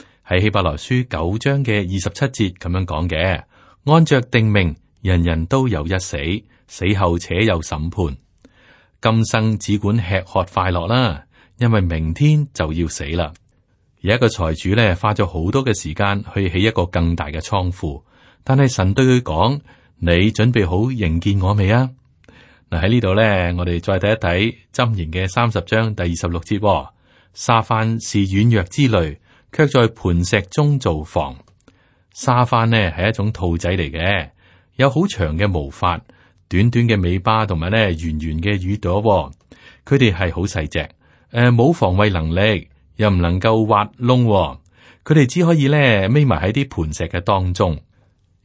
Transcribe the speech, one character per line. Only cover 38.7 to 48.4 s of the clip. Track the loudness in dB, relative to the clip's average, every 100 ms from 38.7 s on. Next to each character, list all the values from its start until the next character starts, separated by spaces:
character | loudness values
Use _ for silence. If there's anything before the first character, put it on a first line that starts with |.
| -4
朵 | -2 0
喎。 | 2 0 0 -12 _ -20 -20 -16 -2
佢 | 2
哋 | 2
係 | 2 -4
好 | -2
細 | -4 -4 -6
隻， | -6 -8 _ _ _ _
誒， | 0 4
冇 | 4 4
防 | 2 0 2
衛 | 2
能 | 0 -2
力， | 0 2 0 -4 _ _ -2
又 | 0
唔 | 2
能 | 2 0
夠 | 2 2 2
挖 | 2 0
窿 | -4 0 2 4
喎。 | 2 2 -4 _ _ -20 _
佢 | 2
哋 | 4 4
只 | 2 2
可 |
以 | 4 2
呢， | 2 4 4 2
匿 | 2 4
埋 | 2
喺 | 0
啲 | -2 -4
磐 | -4 -4
石 | -4 -6
嘅 | -4
當 | 0 0 0
中。 | 0 0 -2 _ _ _ _ _ _